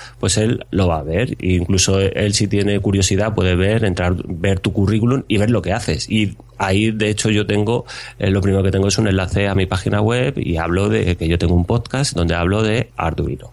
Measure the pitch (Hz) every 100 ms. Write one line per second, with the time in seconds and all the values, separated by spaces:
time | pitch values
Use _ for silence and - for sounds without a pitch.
0 | - - 98 101 107 123 - 92 92 78
1 | 73 85 127 - 92 90 87 92 - 95
2 | 98 - 104 101 104 104 101 101 98 98
3 | 95 98 110 104 92 90 95 113 107 90
4 | 90 90 - 82 85 85 104 104 98 110
5 | 120 135 - 147 107 113 87 110 - 78
6 | - 110 101 - - - 98 95 110 107
7 | 107 107 110 107 104 104 104 120 - -
8 | - - 98 98 98 95 95 95 101 98
9 | 107 95 90 98 101 98 92 92 - 104
10 | 107 123 135 139 - 82 82 90 104 110
11 | 92 87 82 85 87 87 85 117 - 131
12 | 139 87 82 85 85 104 107 117 117 -
13 | 80 80 73 65 -